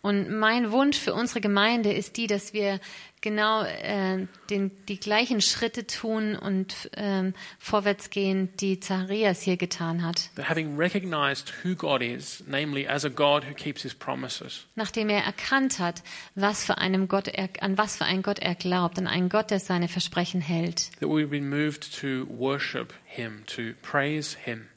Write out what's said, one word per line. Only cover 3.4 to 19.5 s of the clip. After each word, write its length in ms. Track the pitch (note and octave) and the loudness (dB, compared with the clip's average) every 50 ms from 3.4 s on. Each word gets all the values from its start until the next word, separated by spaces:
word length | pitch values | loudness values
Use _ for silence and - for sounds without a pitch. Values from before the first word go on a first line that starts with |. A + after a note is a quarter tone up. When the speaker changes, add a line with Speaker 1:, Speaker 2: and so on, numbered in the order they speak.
| G#3+ G#3+ A3 A3 | 4 4 4 2
Speaker 1:
äh, 640 | G3 F#2+ - - - - G#3 G3+ F#3+ F#3+ F#3+ F#3+ F#3+ F3+ - - - - | 2 -2 -4 -4 -4 -2 0 0 2 0 0 0 -2 -6 -10 -18 -6 -2
den, 200 | G#3 G3 G3 F#3+ G3 - - | 0 0 0 0 -2 -6 -8
die 140 | - G3+ F#3 | -8 -8 -6
gleichen 400 | - G#3 G#3 G#3+ B3 A#3+ B3+ G#3 | 0 2 4 4 4 4 2 2
Schritte 460 | G3 - - - A#3+ A#3 - B3 G#3 | 2 2 2 0 -2 -2 -2 -4 -6
tun 500 | - - - - A3 A3 A3 G#3+ G#3+ G#3 | -6 -6 -4 -2 -2 0 0 0 -2 -2
und, 540 | - - G3+ F#3+ F#3+ F#3+ F#3+ - - - - - | -2 -2 0 0 0 0 -2 -6 -12 -12 -12 -8
ähm, 380 | - G#3 G3+ G3 F#3+ F#3 F#3+ F#3 - - - - _ | -4 -2 0 2 2 0 0 -2 -4 -12 -18 -18 _
vorwärts 520 | - - - G#3 G3 G#3 G3 - - - | -4 0 0 2 4 2 0 0 -4 -4
gehen, 400 | - G3+ G3 F#3+ F#3+ F#3+ F#3+ F#3 - - | -2 0 2 2 2 2 0 -2 -2 -2
die 200 | G3 F#3+ F#3+ F#3 | 0 0 0 0
Zacharias 600 | - - G3 F#3 F#3 F#3+ G3 G#3+ A3 G3+ F3 - | 0 -2 -2 -2 0 -2 0 2 4 4 2 2
hier 160 | - F#3+ F3+ | 2 0 2
getan 480 | F3 F3+ F3 - - E3+ E3 E3 E3+ F3 | 2 0 -4 -2 -4 -2 -2 0 0 0
hat. 240 | E3 E3+ - - - - | 0 0 -2 -4 -4 -10
Speaker 2:
That 140 | - - - | -6 -2 0
having 260 | D#3+ D#3+ D#3+ D3+ C#3+ | 0 0 0 -2 0
recognized 760 | D3 E3 F#3 - G3+ F#3 F#3 E3 D3+ C#3+ C#3 C3+ - - - - - - | 2 2 2 2 0 -2 0 0 2 2 2 0 -2 -6 -10 -12 -4 -2
who 100 | F3+ F#3 | -2 -2
God 280 | - - D#3 C#3 B2 | 0 2 2 2 2
is, 420 | B2 A#2 A#2+ B2+ D3 - - - - | 2 -2 -4 -6 -8 -10 -12 -12 -8
namely 400 | C#3+ C3+ C#3 D3+ D3+ C#3+ C#3 C3+ | -4 -2 -2 0 0 -2 -2 0
as 200 | - C3+ C#3+ D3 | 0 0 0 0
a 20 | C#3+ | -2
God 360 | B2 D3 D3 C#3+ C#3+ D3 B2 C#3+ | 2 4 4 6 6 4 2 -4
who 60 | C#3+ | -10
keeps 260 | - - D3 C#3 - | -8 -6 -8 -6 -6
his 140 | - C3 - | -10 -10 -10
promises, 720 | - - - C3 C3 C3 B2 - - - - - - - _ _ | -8 -6 -6 -4 -4 -6 -8 -8 -10 -10 -12 -14 -14 -16 _ _
Speaker 1:
Nachdem 340 | A3 G#3+ F#3+ - A#3 G#3+ G#3+ | -6 -6 -4 -2 -2 2 2
er 140 | G#3 G3+ - | 2 2 2
erkannt 540 | - G3+ - - - C4+ C4+ C4+ C4 - - | 0 -4 -4 -2 2 2 4 4 2 2 2
hat, 240 | F3+ F3 E3+ - - - - - - - _ | 0 -2 -2 -4 -14 -14 -16 -16 -16 -12 _
was 320 | F#3+ G3 G3+ G#3+ - - | 2 2 2 2 2 0
für 100 | - - | 0 0
einem 320 | - - F#3+ F#3+ F#3+ F#3+ F#3 | 2 2 2 4 2 4 2
Gott 200 | - G3 G3 - | 2 0 0 -2
er, 200 | - - F#3+ F#3 F#3+ - | -2 -2 -4 -4 -4 -4
an 160 | - G3 F#3+ G3+ | -2 0 2 2
was 180 | G#3+ G#3 - | 2 0 0
für 80 | - - | 0 2
einen 180 | - F#3 F#3+ | 2 2 2
Gott 180 | F#3 G#3 G3+ - | 0 0 -2 0
er 140 | - F3+ F3 | 0 -2 -2
glaubt, 440 | - - F#3 F3+ F3+ F3 E3+ - - | 0 0 2 4 4 2 2 0 0
an 80 | F#3 | 0
einen 240 | - - F3+ F3+ F3+ | 0 2 2 2 4
Gott, 200 | - F3+ F3+ - | 4 2 2 2